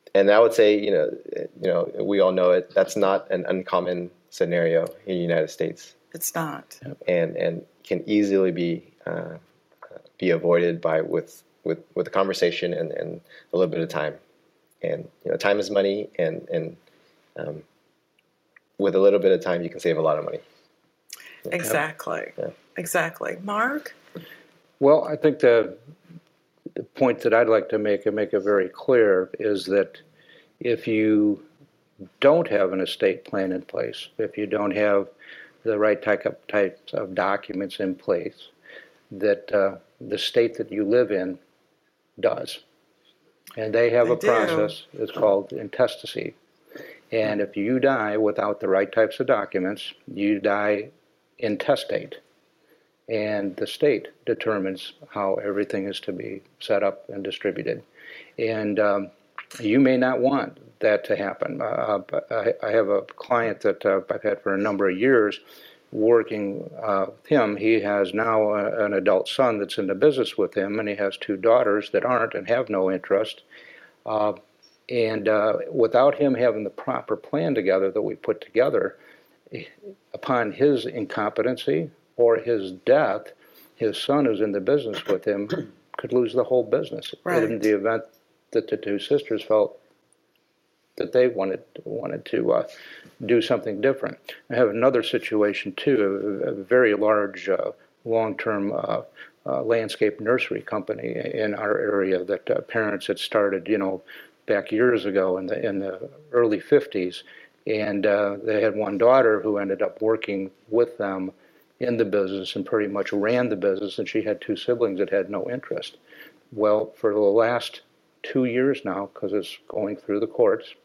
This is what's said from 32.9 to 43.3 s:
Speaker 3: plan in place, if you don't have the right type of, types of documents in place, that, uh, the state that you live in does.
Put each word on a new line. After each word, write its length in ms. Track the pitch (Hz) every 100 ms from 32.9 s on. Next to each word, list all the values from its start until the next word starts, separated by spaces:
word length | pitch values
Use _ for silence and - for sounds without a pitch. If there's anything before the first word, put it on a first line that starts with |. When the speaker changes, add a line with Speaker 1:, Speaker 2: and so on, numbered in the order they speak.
| - 95 90 -
Speaker 3:
plan 260 | 101 95
in 120 | 92
place, 440 | - - 57 - - -
if 180 | 107 -
you 80 | 104
don't 300 | 104 104 98
have 320 | 104 101 98 - - - - _
the 160 | 113 104
right 220 | 107 101
type 240 | - 101 -
of, 100 | - -
types 460 | 104 95 - -
of 220 | - 98 92
documents 640 | 95 101 - 95 98 -
in 160 | 95 92
place, 540 | - - - - - _ - - - _ -
that, 400 | 95 104 98 -
uh, 260 | 104 98 95 _ -
the 180 | 104 101
state 380 | - 123 117 117
that 140 | 107
you 140 | 98 101
live 260 | 120 123
in 280 | 98 92 90 _ _ _ _ _ _ _ -
does. 400 | - - - - _ _ _ _ _ _ _